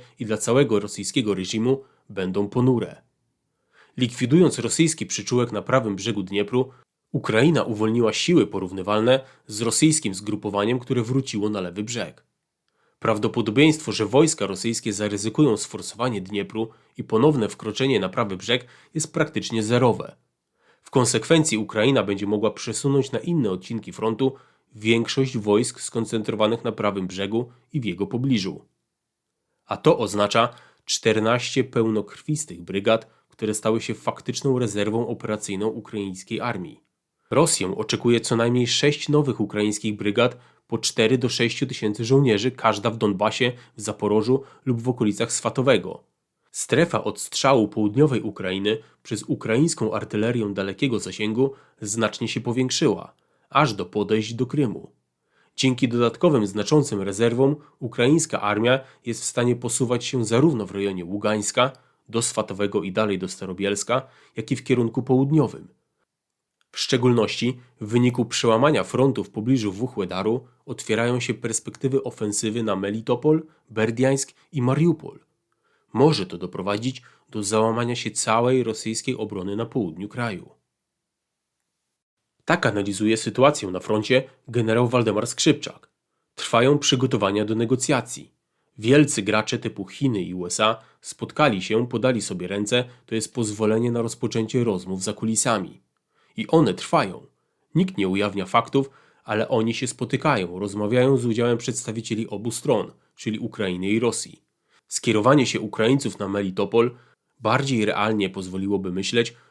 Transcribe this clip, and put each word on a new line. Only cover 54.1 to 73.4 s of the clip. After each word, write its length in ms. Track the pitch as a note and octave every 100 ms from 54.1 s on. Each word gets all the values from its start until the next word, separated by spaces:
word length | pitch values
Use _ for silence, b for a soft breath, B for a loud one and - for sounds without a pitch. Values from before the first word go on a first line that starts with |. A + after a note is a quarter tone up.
| A2 G#2+
do 120 | A#2 B2
Krymu. 460 | C#3+ B2 F#2 - _ _ _ _ _ _ -
Dzięki 320 | C3 B2+ B2+
dodatkowym 580 | A#2+ A#2+ - F3+ C3+ G2+
znaczącym 560 | G#2 G2+ D#3 C#3 G2+
rezerwom 540 | G2 G2 A#2 A#2 C3+ D3 B B
ukraińska 640 | B2 - B2 D#3+ - -
armia 400 | G#2 G#2 A#2 C3 - B -
jest 160 | A#2
w 20 |
stanie 320 | - - A#2+ A#2+
posuwać 480 | B2 - A#2+ A#2+
się 200 | - C3
zarówno 420 | G#2+ A#2 E3 B2 F#2
w 40 |
rejonie 340 | G2 G2+ F#2+
Ługańska, 680 | E2+ G2+ G#2 G#2+ G2+ - B2 - b b b
do 140 | A2+
Swatowego 600 | - - G#2+ F#2+ G2+ G2+
i 100 | F#2
dalej 260 | F#2+ G#2+ G2
do 100 | F#2
Starobielska, 800 | - F#2+ F#2 G2 G2+ - B2 - b b b
jak 140 | -
i 60 | B2
w 80 |
kierunku 380 | - B2 A2+ C3+
południowym. 640 | B2 C3 C#3 D#3 B2+ - - _ _ _ _ _ _ _ _ _ _
W 60 | -
szczególności 800 | - B2+ B2 A#2 G#2+ - B2 A#2+ B B
w 60 | G#2+
wyniku 380 | A#2+ B2 B2
przełamania 600 | A#2 - A#2 A2+ C#3+ B2+
frontu 400 | F#2 B2 C3+ B2+
w 60 | F#2+
pobliżu 420 | A2+ A2 C3+ G#2
Wuchledaru 760 | F#2+ B2 G#2 F#2 F#2 G#2 A#2+ - b b
otwierają 540 | A#2 - A2 A#2+ B2
się 140 | B2
perspektywy 680 | A2 A#2 A2+ - - C3 C3+
ofensywy 600 | B2+ - G#2+ G2+ A2 A2+
na 140 | A2 F#2+
Melitopol, 640 | G2 A2 A2 A#2+ D3+ D#3+